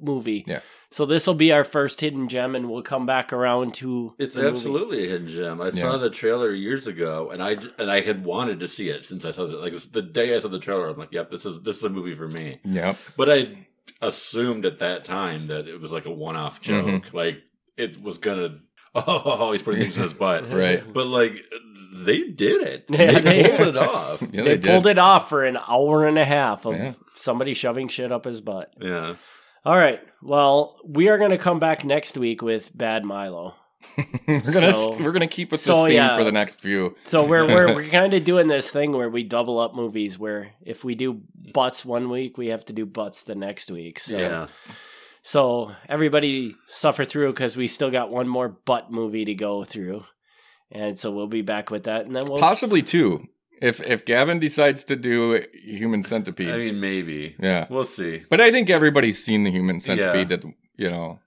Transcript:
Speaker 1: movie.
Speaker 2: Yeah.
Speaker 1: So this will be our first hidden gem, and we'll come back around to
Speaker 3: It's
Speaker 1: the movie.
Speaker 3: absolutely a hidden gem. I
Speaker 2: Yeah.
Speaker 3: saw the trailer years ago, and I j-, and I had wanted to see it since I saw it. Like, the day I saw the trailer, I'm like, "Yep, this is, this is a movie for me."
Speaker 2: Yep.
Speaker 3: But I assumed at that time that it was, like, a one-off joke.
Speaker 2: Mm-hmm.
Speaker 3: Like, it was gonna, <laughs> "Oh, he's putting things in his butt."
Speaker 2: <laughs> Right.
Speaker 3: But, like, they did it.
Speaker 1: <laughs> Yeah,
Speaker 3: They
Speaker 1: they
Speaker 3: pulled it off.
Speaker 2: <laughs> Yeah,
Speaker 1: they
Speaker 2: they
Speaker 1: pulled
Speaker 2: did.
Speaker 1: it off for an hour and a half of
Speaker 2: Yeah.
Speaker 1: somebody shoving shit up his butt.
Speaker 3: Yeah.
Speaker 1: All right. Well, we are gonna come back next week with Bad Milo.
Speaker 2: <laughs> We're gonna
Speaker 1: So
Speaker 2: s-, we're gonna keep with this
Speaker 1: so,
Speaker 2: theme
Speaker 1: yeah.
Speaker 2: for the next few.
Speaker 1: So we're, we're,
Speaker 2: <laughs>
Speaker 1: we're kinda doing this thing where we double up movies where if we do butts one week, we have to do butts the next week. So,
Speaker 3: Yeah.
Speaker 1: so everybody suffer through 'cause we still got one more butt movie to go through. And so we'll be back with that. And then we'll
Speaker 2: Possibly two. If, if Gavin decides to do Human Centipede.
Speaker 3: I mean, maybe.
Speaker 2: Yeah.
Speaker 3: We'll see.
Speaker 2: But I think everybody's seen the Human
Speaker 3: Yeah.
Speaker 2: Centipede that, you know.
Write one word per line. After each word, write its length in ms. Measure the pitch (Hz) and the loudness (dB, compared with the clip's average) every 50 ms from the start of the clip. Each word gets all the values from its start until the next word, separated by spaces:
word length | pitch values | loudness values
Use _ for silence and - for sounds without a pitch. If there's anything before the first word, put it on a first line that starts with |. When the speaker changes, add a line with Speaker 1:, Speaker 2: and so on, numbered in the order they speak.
Speaker 1:
movie. 440 | 151 143 139 131 110 113 107 101 - | -6 -4 -4 -4 -4 -4 -4 -6 -6
Speaker 2:
Yeah. 140 | - 85 - - - - - _ _ | -8 -10 -10 -10 -14 -20 -20 _ _
Speaker 1:
So 140 | - - 147 | -6 -4 0
this 220 | 135 160 160 - | 2 2 0 2
will 80 | 190 180 | 2 2
be 180 | 151 160 160 151 | 4 4 6 6
our 120 | 147 139 | 4 4
first 360 | 143 - 151 143 139 - - | 2 0 -2 -2 -2 -2 -4
hidden 300 | 156 151 143 135 131 120 | -6 -6 -4 -4 -6 -4
gem, 240 | 123 127 123 131 131 | -4 -4 -4 -4 -4
and 160 | 127 123 120 | -6 -6 -6
we'll 120 | 113 123 120 | -8 -10 -8
come 220 | - 143 131 127 | -6 -6 -4 -2
back 260 | 123 131 127 123 - | -2 -2 -2 -2 -2
around 440 | 135 123 123 123 123 123 127 123 - | -4 -2 0 0 0 0 -2 -4 -6
to 400 | - 131 127 127 123 120 113 - - | -10 -8 -6 -6 -6 -6 -8 -8 -8
Speaker 3:
It's 140 | 139 131 - | -8 -6 -4
Speaker 1:
the 60 | 127 135 | -2 -2
movie. 140 | 143 147 | 0 -2
Speaker 3:
absolutely 480 | 123 117 139 139 156 208 233 170 113 95 | -2 -4 -4 -4 -4 -4 -4 -4 -4 -4
a 40 | 87 | -4
hidden 180 | 92 87 85 82 | -4 -6 -8 -8
gem. 320 | 80 85 90 85 82 85 | -8 -6 -6 -6 -6 -6
I 60 | 90 | -6
Speaker 2:
Yeah. 160 | 92 90 90 87 | -4 -4 -2 -2
Speaker 3:
saw 160 | 85 - 131 | -2 -2 -2
the 100 | 127 110 | -2 -4
trailer 420 | - - - 110 117 123 123 110 101 | -4 -2 -2 -2 0 0 0 -2 -2
years 320 | 98 98 107 135 135 131 | -2 -4 -4 -6 -6 -6
ago, 420 | 117 90 82 85 80 78 80 82 - | -8 -6 -4 -4 -4 -4 -4 -6 -8
and 120 | 90 90 92 | -8 -6 -4
I 140 | 101 110 | -4 -4
j-, 120 | 104 107 123 - - | -4 -6 -12 -10 -8
and 120 | 110 98 | -4 0
I 100 | 101 98 | 0 0
had 240 | 92 107 107 95 92 | 0 0 -2 -4 -4
wanted 360 | 87 87 107 123 117 98 82 | -6 -4 -4 -2 -4 -4 -6
to 80 | 90 87 | -8 -10
see 200 | - - 101 82 | -10 -8 -8 -6
it 160 | 73 71 64 | -8 -8 -10
since 220 | - 92 90 82 | -14 -14 -12 -10
I 60 | 80 78 | -10 -8
saw 120 | 90 90 | -6 -8
it. 60 | 78 | -8
Like, 240 | 78 73 82 87 85 87 - - - | -8 -8 -8 -8 -10 -10 -12 -8 -6
the 80 | 110 | -6
day 340 | 95 85 80 120 117 123 120 | -6 -4 -2 -2 0 0 0
I 40 | 110 | -2
saw 100 | 104 104 | -2 -4
the 100 | 92 87 | -8 -8
trailer, 300 | - 98 98 95 87 78 | -6 -4 -4 -4 -4 -4
I'm 80 | 76 | -8
like, 160 | 73 78 - - | -10 -12 -10 -8
"Yep, 180 | 85 82 - | -8 -8 -8
this 140 | 90 87 - | -10 -12 -12
is, 160 | 101 85 80 95 | -12 -12 -10 -8
this 140 | 110 98 | -8 -8
is 80 | - 113 | -6 -6
a 60 | 104 | -6
movie 240 | 95 95 87 87 82 | -6 -6 -8 -10 -10
for 100 | 76 80 | -10 -10
me." 340 | 80 80 82 80 73 67 - - | -12 -10 -10 -12 -12 -14 -12 -8
Speaker 2:
Yep. 320 | 98 95 90 82 92 98 - - - - - | -4 -4 -2 -2 -2 -4 -4 -8 -12 -4 0
Speaker 3:
But 100 | 131 143 | 2 4
I 360 | 147 135 127 110 101 98 95 _ _ _ _ - - - | 4 4 2 -2 -8 -16 -20 _ _ _ _ -20 -14 -8
assumed 640 | 117 104 - - - - - 113 123 123 117 107 95 | -6 -6 -6 -6 -10 -10 -6 -4 -2 -2 -2 -2 -4
at 140 | 92 - - | -4 -4 -4
that 260 | 90 87 90 85 - | -4 -6 -6 -6 -8
time 440 | - 92 98 98 90 78 78 78 76 | -8 -8 -6 -6 -6 -6 -8 -10 -8
that 200 | 76 76 76 80 | -8 -10 -10 -12
it 100 | 82 87 | -14 -14
was, 140 | 78 76 80 | -14 -10 -10
like, 140 | 80 76 | -10 -10
a 40 | 76 | -10
one-off 500 | 85 78 76 80 82 80 76 71 - - - | -12 -12 -10 -10 -8 -8 -8 -10 -12 -12 -6
joke. 240 | - 104 101 95 | -4 -2 -2 0
Speaker 2:
Mm-hmm. 280 | 101 98 92 - - - | 0 -2 -4 -4 -6 -6
Speaker 3:
Like, 260 | 87 85 85 80 - - _ _ _ _ _ _ | -4 -4 -4 -4 -6 -12 _ _ _ _ _ _
it 260 | - 120 104 82 - 98 | -8 -8 -8 -8 -10 -12
was 140 | 104 87 | -12 -10
gonna, 440 | - - 107 101 92 87 82 76 73 _ _ _ | -6 -4 -4 -2 -2 -4 -6 -8 -10 _ _ _
<laughs> 180 | _ _ _ - | _ _ _ -6
"Oh, 580 | 120 - - 175 - - 139 127 110 117 113 107 | -4 -2 0 -2 -2 0 -2 -2 0 0 0 -2
he's 100 | 98 - | -2 -2
putting 200 | 113 104 110 107 | -2 -2 -2 -2
things 140 | 98 90 113 | -2 -2 -4
in 40 | - | -4
his 100 | 85 76 | -4 -4
butt." 360 | - 98 95 87 82 80 - | -2 0 0 0 0 -2 -4
Speaker 2:
<laughs> 0 | |
Right. 320 | - 92 92 90 90 87 - 107 | -2 0 2 2 2 0 -2 -4
Speaker 3:
But, 160 | 104 131 127 127 | -4 -4 -4 0
like, 240 | 127 123 117 113 104 101 - - 110 117 117 113 104 98 95 92 95 92 90 | 2 2 2 2 0 -6 -16 -16 -16 -18 -18 -18 -20 -20 -20 -20 -16 -6 0
they 160 | 98 123 302 359 285 | 0 0 0 0 -4
did 320 | 170 - 202 220 - 392 339 | -4 0 2 4 4 2 2
it. 220 | - 135 127 - | 0 -6 -10 -8
Speaker 1:
<laughs> 20 | - | -2
Yeah, 320 | 143 147 170 156 139 - | 4 6 6 8 8 6
Speaker 3:
They 220 | 156 170 180 - 156 | 6 6 6 8 8
Speaker 1:
they 140 | - 277 277 | 6 6 6
Speaker 3:
pulled 100 | - - | 4 4
it 80 | 135 | 4
off. 460 | 131 147 - 247 - 78 76 76 - - | 2 2 2 0 -2 -4 -6 -6 -8 -8
Speaker 2:
<laughs> 100 | - - | -6 -2
Yeah, 100 | 98 117 | 0 4
Speaker 1:
they 120 | 147 147 | 4 4
Speaker 2:
they 140 | - - 190 | 4 4 6
Speaker 1:
pulled 140 | - 185 180 | 6 6 8
Speaker 2:
did. 80 | 208 202 | 6 6
Speaker 1:
it 60 | 185 | 8
off 300 | 180 190 196 165 - - | 8 8 8 8 6 2
for 160 | 151 143 135 | 0 0 2
an 140 | 131 127 120 - - | 0 0 -2 -2 2
hour 380 | 120 127 143 147 151 151 156 | 2 4 4 4 4 4 6
and 100 | 151 156 156 | 6 6 4
a 60 | 147 | 4
half 400 | 135 143 143 135 117 104 98 - | 4 4 2 2 2 0 -2 -4
of 100 | 113 107 | -6 -4
Speaker 2:
Yeah. 180 | 87 113 135 120 - _ _ _ | -4 -4 -6 -8 -12 _ _ _
Speaker 1:
somebody 360 | - - 131 117 120 131 139 127 | -10 -4 -4 -2 -2 -2 -4 -4
shoving 360 | - - 123 117 131 131 120 | -4 -4 -4 -4 -4 -6 -6
shit 220 | - - 123 120 | -6 -6 -6 -4
up 140 | 123 117 - | -4 -6 -6
his 160 | 127 120 110 | -8 -10 -10
butt. 320 | 104 110 98 95 85 - _ - | -10 -10 -10 -10 -10 -14 _ -10
Speaker 3:
Yeah. 360 | 104 92 90 85 80 82 87 - _ - - - _ _ _ _ - | -8 -6 -6 -6 -6 -8 -10 -12 _ -20 -20 -20 _ _ _ _ -2
Speaker 1:
All 120 | 139 170 | 2 4
right. 240 | 185 170 139 120 - - - _ _ - | 4 4 4 2 0 -8 -18 _ _ -6
Well, 540 | 139 143 147 143 139 139 147 147 - - - - | 0 2 4 6 6 6 4 2 0 -4 -18 -16
we 240 | 170 143 151 175 208 | -6 0 4 4 6
are 100 | 214 196 | 6 6
gonna 180 | 208 202 185 170 | 4 4 2 2
come 200 | - 180 175 160 | 2 0 0 2
back 240 | 165 160 156 147 - | 2 0 0 0 0
next 320 | 139 139 151 - - - | 0 0 0 0 -4 -6
week 260 | 139 123 117 113 - 113 | -4 -2 -2 -2 -2 -2
with 320 | 113 113 110 - - - | -2 -2 -2 -4 -8 -10
Bad 280 | - 120 113 110 110 101 | -6 -4 -2 -2 -2 -4
Milo. 500 | 101 98 98 101 95 90 85 87 92 - _ _ _ _ _ | -6 -8 -8 -8 -8 -10 -10 -12 -12 -14 _ _ _ _ _
Speaker 2:
<laughs> 160 | - - - - 143 - - - - | -20 -14 -8 -8 -8 -6 -8 -8 -2
We're 140 | - 151 139 | 0 0 0
gonna 320 | 107 131 160 185 165 190 190 | 2 2 4 4 6 6 4
Speaker 1:
So 180 | - - 113 113 | 4 2 -2 -2
Speaker 2:
s-, 60 | 110 | -2
we're 120 | 165 147 170 | -2 0 0
gonna 140 | 185 165 | 0 0
keep 240 | 160 - - 175 - 160 | 0 -2 -6 -8 -4 -4
with 80 | 156 | -2
this 60 | - | 2
Speaker 1:
so, 180 | 180 175 160 160 | 4 6 6 6
Speaker 2:
theme 100 | 160 151 | 6 6
Speaker 1:
yeah. 220 | 147 139 131 120 | 6 6 6 4
Speaker 2:
for 80 | 110 110 | 4 2
the 80 | 107 104 | 2 2
next 280 | 104 104 98 - _ | 2 0 -2 -4 _
few. 340 | - 98 98 98 92 90 - - - | -4 -2 0 0 0 -2 -4 -8 -8
Speaker 1:
So 200 | - - 156 147 | 0 2 4 4
we're, 220 | 147 165 165 160 | 6 6 4 6
we're, 280 | 156 117 - 180 175 - | 6 6 6 8 6 4
Speaker 2:
<laughs> 0 | |
Speaker 1:
we're 140 | 147 151 151 | 2 0 0
kinda 300 | 160 180 190 202 196 185 | 2 4 4 4 4 2
doing 280 | 156 165 180 180 165 156 | 2 4 4 4 4 4
this 220 | 147 139 127 - | 4 2 0 -2
thing 220 | - 143 147 151 143 | -2 -2 0 0 0
where 160 | 127 120 117 | -2 -2 -2
we 140 | 113 120 117 | -2 -4 -4
double 340 | 98 117 117 120 120 120 117 | -2 0 -2 0 0 0 0
up 160 | 117 117 - | -2 -2 -2
movies 440 | 127 120 113 104 110 107 101 92 92 | -4 -6 -4 -4 -4 -4 -4 -6 -8
where 340 | 107 107 104 104 101 101 - _ - | -8 -6 -6 -8 -8 -12 -18 _ -16
if 200 | - 113 - - | -16 -14 -10 -8
we 100 | 127 120 | -8 -6
do 260 | 113 131 131 120 104 98 - _ - - - - | -4 -4 -4 -4 -6 -12 -20 _ -20 -14 -6 0
butts 320 | 139 127 127 - - - | 0 0 0 -2 -6 -8
one 240 | 127 120 120 123 123 | -6 -4 -4 -4 -4
week, 300 | 123 127 131 123 - 131 | -4 -6 -6 -8 -8 -8
we 100 | 120 113 | -6 -6
have 160 | 113 110 - | -6 -6 -8
to 60 | - 113 | -10 -8
do 140 | 110 110 | -8 -8
butts 360 | 98 92 113 107 101 95 - - | -8 -6 -8 -8 -8 -10 -16 -14
the 100 | - 104 | -12 -10
next 360 | 101 98 101 101 - - - | -8 -8 -10 -10 -12 -14 -14
week. 280 | 92 85 82 85 82 - | -14 -14 -14 -14 -16 -16
So, 160 | - - 110 | -12 -8 -6
Speaker 3:
Yeah. 300 | 98 90 90 82 82 80 - - - - - - - - - - - - - _ _ _ | -4 -4 -4 -4 -6 -10 -12 -16 -20 -20 -20 -20 -20 -20 -20 -20 -20 -20 -20 _ _ _
Speaker 1:
so 500 | - - 147 135 123 120 120 113 104 104 - - - | -2 2 2 2 2 2 -2 -4 -6 -10 -16 -10 -6
everybody 640 | 143 151 160 151 143 151 147 143 135 135 127 110 107 _ _ _ | -2 0 2 4 4 4 2 2 -2 -2 -6 -8 -10 _ _ _
suffer 360 | - - - 151 139 - 135 | -8 -2 0 0 2 2 -2
through 280 | - - 147 143 135 123 | -4 0 0 0 0 0
'cause 220 | - 131 117 120 | 0 -2 -4 -2
we 100 | 127 127 120 | -2 -4 -4
still 220 | - - 147 131 | -2 -2 -2 0
got 200 | 127 123 120 104 | 0 0 -2 -2
one 180 | 117 123 127 127 | -2 -4 -2 -2
more 200 | 123 127 127 117 | -2 -2 -2 -4
butt 420 | 95 _ - - 123 117 - - | -6 _ -2 -2 0 0 -2 -4
movie 340 | 117 113 113 107 107 110 107 | -6 -4 -4 -4 -2 -4 -4
to 80 | 104 104 | -4 -4
go 300 | 95 107 104 101 101 98 | -4 -4 -4 -4 -4 -6
through. 400 | - - 107 92 90 98 107 95 - _ _ _ _ _ _ _ _ _ _ _ _ | -8 -10 -10 -10 -8 -10 -10 -12 -18 _ _ _ _ _ _ _ _ _ _ _ _
And 280 | - 104 107 104 101 92 | -12 -8 -8 -8 -8 -6
so 120 | - 110 | -8 -6
we'll 160 | 101 104 104 | -6 -6 -6
be 160 | 107 113 113 104 | -4 -4 -4 -4
back 280 | 101 107 104 104 - | -2 -4 -4 -4 -6
with 140 | 107 104 95 | -8 -8 -6
that. 220 | 113 110 113 104 | -4 -4 -4 -4
And 80 | 117 127 | -6 -6
then 120 | 127 135 | -6 -6
we'll 140 | 143 139 147 | -4 0 4
Speaker 2:
Possibly 420 | - 165 202 - 262 220 247 226 - | 4 4 4 2 0 2 2 2 2
two. 440 | - - 170 147 101 82 76 - - _ _ _ _ _ - | 2 2 4 4 4 2 0 -6 -12 _ _ _ _ _ -2
If, 200 | 131 123 113 - | 0 0 0 0
if 240 | - - 120 104 - | 0 -2 -2 -2 0
Gavin 340 | - 117 123 139 160 170 170 | 0 2 2 4 2 2 0
decides 460 | 156 147 - 151 147 143 131 135 - | -2 -2 2 4 4 4 4 2 -2
to 100 | - 143 | -4 -4
do 460 | 131 117 123 117 117 117 117 113 101 - - - - - | -4 0 0 2 2 2 4 2 2 0 -2 -14 -20 -16
Human 400 | 104 110 101 113 113 113 104 95 | -12 -8 -4 -2 -2 0 -2 -2
Centipede. 460 | - 113 110 98 95 85 - 92 82 | -2 -4 -4 -4 -4 -6 -6 -4 -4
Speaker 3:
I 80 | 117 117 | -4 -4
mean, 200 | 117 110 104 101 | -4 -4 -4 -4
maybe. 560 | 101 98 95 95 87 82 78 73 76 78 76 - | -4 -2 -2 -4 -4 -6 -8 -8 -10 -10 -10 -4
Speaker 2:
Yeah. 260 | 95 95 92 87 80 - | -2 0 0 0 -2 -4
Speaker 3:
We'll 160 | 123 131 127 | -4 -4 -4
see. 380 | - - - 90 85 82 82 - - | -4 -6 -8 -8 -6 -8 -8 -4 0
Speaker 2:
But 100 | 165 190 | 4 6
I 120 | 233 226 226 | 6 8 6
think 180 | 254 220 185 | 6 4 4
everybody's 520 | 185 156 156 151 147 143 127 113 104 - - | 4 6 6 6 6 4 4 2 0 -2 -2
seen 180 | - 110 104 104 | 0 2 2 2
the 80 | 98 | 2
Human 260 | 92 92 92 92 90 | 0 0 0 0 -2
Speaker 3:
Yeah. 40 | 85 - | -2 -2
Speaker 2:
Centipede 460 | - 95 101 98 92 90 95 95 87 | -2 0 0 0 2 2 0 0 0
that, 160 | 90 87 - 78 - _ _ _ _ | -2 -4 -6 -8 -20 _ _ _ _
you 140 | - 101 90 | -6 -4 -4
know. 280 | 87 85 85 82 85 - _ | -4 -4 -8 -10 -12 -14 _